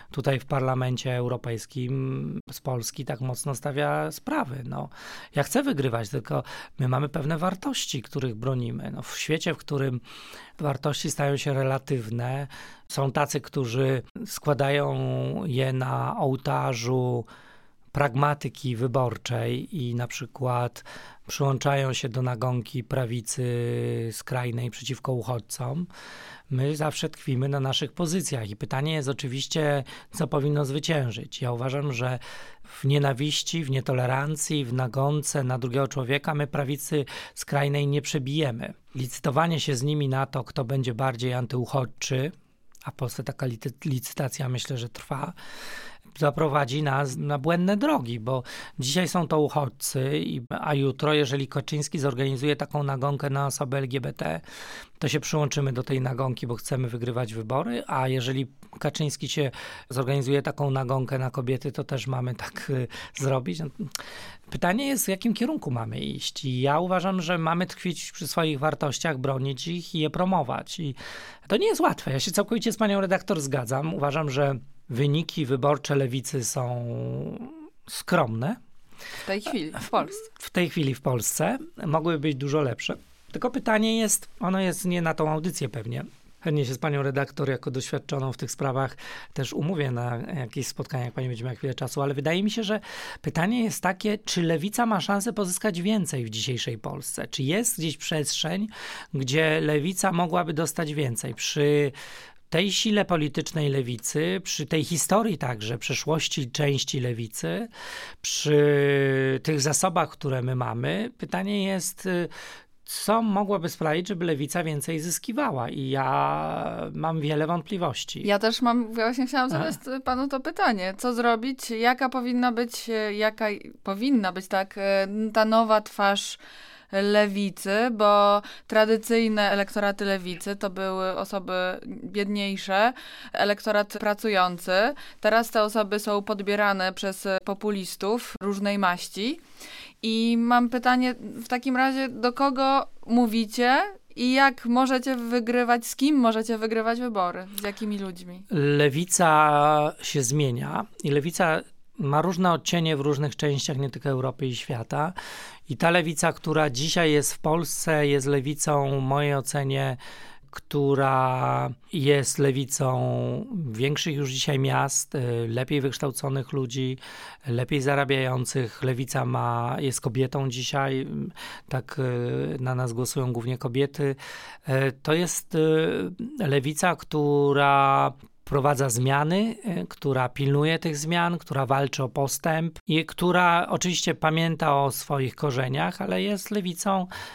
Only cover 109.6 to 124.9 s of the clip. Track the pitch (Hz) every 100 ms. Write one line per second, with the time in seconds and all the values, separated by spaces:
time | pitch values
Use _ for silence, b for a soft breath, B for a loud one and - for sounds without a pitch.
109.6 | 139 - 185 175 156 - 147 131 123 127
110.6 | 120 113 135 180 233 - 160 180 196 208
111.6 | 190 190 - - 185 175 175 B B B
112.6 | B - - - - 226 226 196 202 202
113.6 | 160 - 160 156 180 185 175 151 143 175
114.6 | 160 147 151 160 170 160 - 226 277 139
115.6 | 117 - 131 135 131 139 143 151 156 -
116.6 | - - 160 156 156 160 147 151 156 175
117.6 | - 196 170 - - 143 202 202 220 226
118.6 | 240 240 220 226 226 254 262 277 254 -
119.6 | 320 - - 262 262 254 277 269 285 339
120.6 | 370 214 185 190 247 240 240 226 254 262
121.6 | - 226 233 247 262 262 247 247 247 233
122.6 | 240 - - 220 214 208 214 214 214 208
123.6 | - - - 196 254 262 190 180 190 190
124.6 | 196 - 196